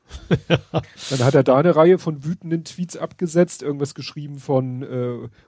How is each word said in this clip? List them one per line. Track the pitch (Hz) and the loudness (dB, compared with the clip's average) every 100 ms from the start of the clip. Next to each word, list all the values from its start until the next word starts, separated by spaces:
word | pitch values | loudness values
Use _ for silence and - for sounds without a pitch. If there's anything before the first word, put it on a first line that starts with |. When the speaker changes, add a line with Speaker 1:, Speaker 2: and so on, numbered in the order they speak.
| _ - - | _ -10 -2
Speaker 1:
<laughs> | 156 - 170 - 156 - - - | -2 0 -2 -2 -8 -8 -14 -6
Speaker 2:
Dann | 135 | 0
hat | 123 | 4
er | 143 | 4
da | 131 127 | 4 4
eine | 170 | 4
Reihe | 156 170 180 | 6 6 6
von | 170 147 | 0 -6
wütenden | 147 180 165 165 | -6 -8 -6 -6
Tweets | 156 - 175 - | -6 -10 -10 -8
abgesetzt, | 165 - 175 165 175 - | -10 -6 -2 2 2 0
irgendwas | 147 143 139 | -6 -4 -6
geschrieben | - 131 156 147 143 | -8 -12 -12 -12 -10
von, | - 135 127 127 | -2 0 0 -6
äh, | 135 127 123 120 117 _ | -8 -6 -6 -8 -12 _